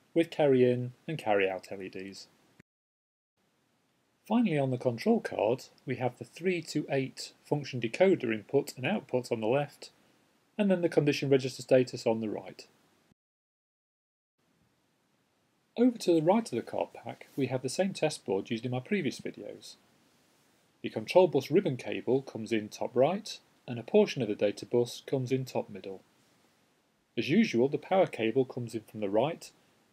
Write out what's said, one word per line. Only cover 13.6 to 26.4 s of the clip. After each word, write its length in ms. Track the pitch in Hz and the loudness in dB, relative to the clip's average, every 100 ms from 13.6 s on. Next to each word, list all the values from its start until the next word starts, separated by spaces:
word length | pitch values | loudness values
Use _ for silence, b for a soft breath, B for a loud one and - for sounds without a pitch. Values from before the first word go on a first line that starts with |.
| _ _ _ _ _ _ _ _ _ _ _ _ _ _ _ _ _ _ _ _ _ - | _ _ _ _ _ _ _ _ _ _ _ _ _ _ _ _ _ _ _ _ _ 2
Over 200 | 254 226 | 2 2
to 140 | - | 2
the 80 | 165 | 4
right 300 | 156 214 226 | 6 2 2
of 40 | 117 | -6
the 60 | |
card 280 | - 95 87 | -4 -6 -6
pack, 340 | - 120 131 - - | -8 -14 -14 -12 -4
we 120 | 127 | -2
have 140 | 127 | -2
the 80 | 131 | -4
same 240 | - 190 | -2 -2
test 320 | 156 156 - - | 0 -2 -2 -4
board 240 | 95 - | -4 -2
used 160 | 113 127 | -6 -4
in 60 | |
my 80 | 123 | -6
previous 400 | 131 208 139 - | -2 -2 -2 -6
videos. 560 | - - 104 104 - - _ _ _ _ _ _ _ _ _ _ | -12 -12 -14 -14 -20 -20 _ _ _ _ _ _ _ _ _ _
The 80 | 113 | -8
control 380 | 113 107 180 180 | -8 2 6 6
bus 240 | 147 - | 4 2
ribbon 260 | 165 190 127 | 0 0 -6
cable 440 | 107 101 104 131 | -6 -6 0 -2
comes 300 | 135 113 107 | -2 -12 -2
in 180 | 110 104 | -2 -2
top 220 | - 107 120 | -8 -4 2
right, 440 | 139 196 - - _ _ - | 2 2 -8 -16 _ _ -12
and 120 | 120 | -10
a 40 | |
portion 380 | 110 208 196 - | 0 2 2 0
of 60 | 110 | -4
the 80 | 104 | 0
data 300 | 107 101 107 | 0 -2 -2
bus 360 | 120 120 - - | 0 0 -6 -6
comes 240 | 139 123 | -4 -2
in 140 | 131 127 | -2 -2
top 240 | 120 - | -6 -6
middle. 320 | 101 98 95 _ _ _ _ | -12 -14 -14 _ _ _ _